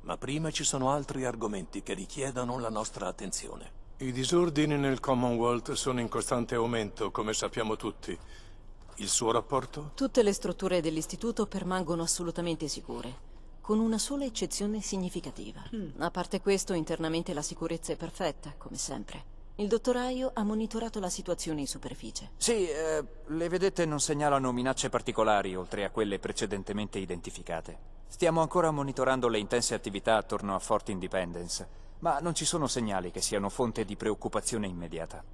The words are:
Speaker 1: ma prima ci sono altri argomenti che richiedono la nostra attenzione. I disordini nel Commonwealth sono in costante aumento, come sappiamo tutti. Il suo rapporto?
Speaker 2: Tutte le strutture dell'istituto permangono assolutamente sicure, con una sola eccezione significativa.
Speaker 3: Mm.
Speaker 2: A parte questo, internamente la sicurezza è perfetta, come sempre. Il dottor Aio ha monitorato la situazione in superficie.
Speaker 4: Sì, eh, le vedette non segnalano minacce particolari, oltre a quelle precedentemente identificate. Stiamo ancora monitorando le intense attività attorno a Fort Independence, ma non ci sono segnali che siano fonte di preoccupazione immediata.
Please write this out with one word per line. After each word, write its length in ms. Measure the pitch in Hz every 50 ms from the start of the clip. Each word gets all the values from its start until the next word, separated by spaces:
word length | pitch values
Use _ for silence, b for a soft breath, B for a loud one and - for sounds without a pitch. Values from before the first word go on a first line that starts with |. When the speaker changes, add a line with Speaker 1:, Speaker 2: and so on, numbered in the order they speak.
Speaker 1:
ma 160 | - - 82 -
prima 320 | - 123 139 156 160 156
ci 140 | 147 - 151
sono 260 | - - 135 127 131
altri 340 | 139 147 139 - - 135 127
argomenti 580 | 123 113 113 113 107 104 95 82 - - -
che 120 | - - 98
richiedono 640 | 92 95 - - 151 131 135 123 123 123 120 123 131
la 120 | 120 113
nostra 360 | 110 107 110 - - 104 101
attenzione. 720 | 92 87 - 104 95 - - - - - - - - - - - - - -
I 140 | 135 127
disordini 640 | 123 127 131 123 170 175 180 170 143 151 151 147 147
nel 240 | 143 139 139 131 120
Commonwealth 720 | - - 131 123 123 123 120 113 117 120 120 117 113 -
sono 280 | 139 113 - 139 127 123
in 80 | 120 107
costante 480 | - 117 107 - 135 123 113 110 127
aumento, 540 | 117 113 117 117 113 107 101 - - 110 101
come 220 | - - 110 107
sappiamo 440 | 110 - - 98 - 120 113 107 110
tutti. 420 | - - 110 - - - - 90 - B B B B B B B B B B - - - - -
Il 120 | - 101 98
suo 240 | - - 123 113
rapporto? 600 | 113 117 - - 143 131 123 - - 147 147 151 -
Speaker 2:
Tutte 280 | - 269 262 - 262
le 100 | 220 202 196
strutture 480 | - - - 175 - 190 185 185 175
dell'istituto 640 | 156 160 160 156 156 - - - - 233 226 - 208
permangono 560 | 196 - 190 185 180 185 185 180 - 175 165
assolutamente 640 | 165 - - - 175 170 165 180 170 175 165 156 156 143
sicure, 600 | - - - - 120 117 127 123 127 - b b b b b b b -
con 160 | - - 214 220
una 160 | 226 226 226
sola 280 | 214 - - 277 285 277
eccezione 580 | 254 220 - 190 - - - 202 208 214 220
significativa. 800 | 196 - 202 190 180 175 - 180 - 143 - - - 214 - - - - -
Speaker 3:
Mm. 280 | 220 190 147 135 -
Speaker 2:
A 80 | 151 170
parte 320 | - 185 175 - - 185
questo, 320 | - 202 196 190 - - 190
internamente 580 | 165 156 - 165 - 165 160 160 165 170 -
la 80 | 170 143
sicurezza 520 | 147 - 165 - 165 160 165 160 - -
è 40 | 151
perfetta, 560 | - 175 156 - - 190 156 139 - - 147 143 -
come 180 | - - -
sempre. 640 | 135 - - 139 117 104 - - - - - - - - - -
Il 140 | - 208 202
dottor 280 | 226 220 - 254 247
Aio 340 | 247 247 254 254 254 262 262 254
ha 80 | 226 208
monitorato 560 | 208 214 214 220 220 - 226 233 220 - 214
la 80 | 190 180
situazione 520 | - - 185 - 170 - - 160 156 147
in 60 | 139
superficie. 680 | - - 143 - - 160 - - - - - - - -
Speaker 4:
Sì, 320 | - - 226 240 214 185 165
eh, 360 | 143 151 160 160 156 151 139 - - - -
le 220 | - 151 160 170 175
vedette 380 | 175 180 185 196 - - 170
non 140 | 160 151 143
segnalano 520 | - - 151 143 151 147 143 139 135 127
minacce 380 | 123 123 123 131 131 - - 127
particolari, 680 | - 120 - - 113 - 110 110 107 101 98 95 92
oltre 280 | 92 90 - - 101 101
a 60 | 95
quelle 280 | - 117 107 104 98 95
precedentemente 800 | - 104 104 - 117 98 104 98 92 - 101 107 104 98 - 104
identificate. 800 | 95 87 90 87 - 95 - - 90 - 85 80 - - 82 - - - - - -
Stiamo 360 | - - - 180 165 160 165
ancora 280 | 160 151 - 180 165 160
monitorando 580 | 156 143 139 139 127 - 131 127 131 131 123 120
le 100 | 113 107
intense 360 | 104 - - 120 113 - 120
attività 420 | 104 - 110 98 98 - 113 110
attorno 380 | 107 101 - 107 104 - 101 95
a 40 | 92
Fort 320 | - - 110 104 - -
Independence, 800 | 104 90 90 90 - 98 - 85 85 85 87 85 - - 92 B B B B B B B
ma 180 | 160 170 147 143
non 140 | 156 170 160
ci 100 | - 160
sono 220 | - - 170 147
segnali 440 | 123 - 127 117 107 98 95 90 90
che 120 | - -
siano 260 | - - 110 101 98 101
fonte 380 | - - 127 117 113 117 110
di 100 | 98 104
preoccupazione 720 | - - 110 104 - - 113 - 107 - - - - 104
immediata. 560 | 92 90 85 85 80 82 80 80 - - - - -